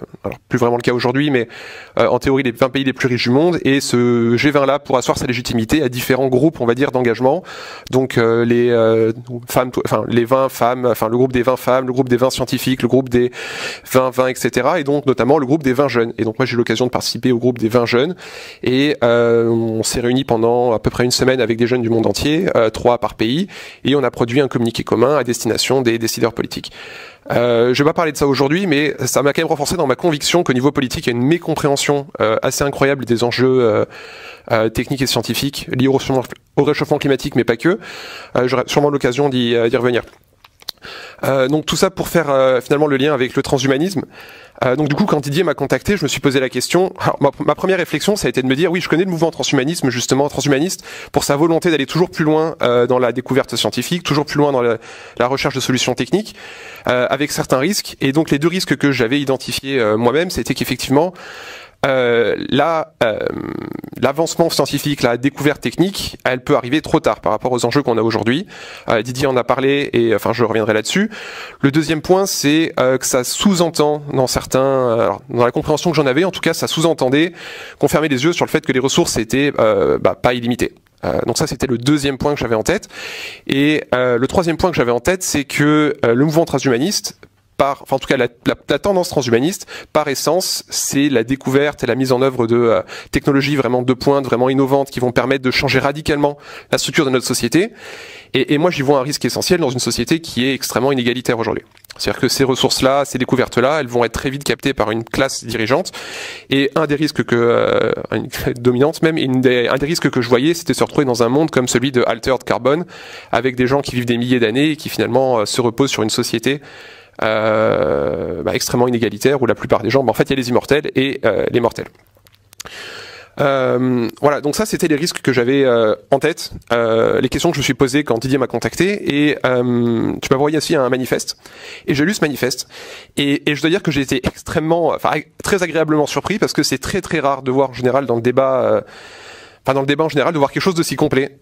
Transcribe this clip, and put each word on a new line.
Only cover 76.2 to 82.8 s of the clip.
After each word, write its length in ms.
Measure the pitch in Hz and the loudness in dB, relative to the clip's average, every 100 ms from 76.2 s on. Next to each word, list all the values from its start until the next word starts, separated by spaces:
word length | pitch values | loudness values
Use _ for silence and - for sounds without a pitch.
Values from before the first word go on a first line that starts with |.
en 60 | 185 | 0
tout 100 | - | -2
cas, 120 | 165 | -2
ça 140 | 160 123 | -2 -4
sous-entendait 640 | 165 165 139 127 147 175 - - - - - | 0 0 2 2 2 0 -4 -16 -16 -16 -2
qu'on 80 | 147 | 0
fermait 220 | 156 156 | 2 2
les 160 | 127 | 0
yeux 80 | 160 | 0
sur 120 | 170 | 0
le 40 | 123 | 0
fait 160 | 156 | 0
que 80 | - | 0
les 60 | 131 | 0
ressources 360 | 131 - 165 | 0 0 0
étaient, 380 | 120 110 135 143 - | -2 -2 0 0 2
euh, 400 | 110 98 71 64 | 2 4 2 2
bah, 160 | 95 | 0
pas 180 | - 123 | 0 0
illimitées. 420 | 123 120 117 - - _ _ | 0 -2 -2 -4 -6 _ _
Euh, 160 | - - - | -4 -2 -2
donc 100 | 117 | -2
ça, 100 | 156 | -4
c'était 200 | 135 127 | -4 -2
le 100 | 117 | 0
deuxième 400 | 127 151 139 131 | 2 2 0 -2
point 160 | 147 | -2
que 80 | 147 | -2
j'avais 140 | 120 | 0
en 80 | 110 | 0
tête. 260 | 107 190 | 0 -4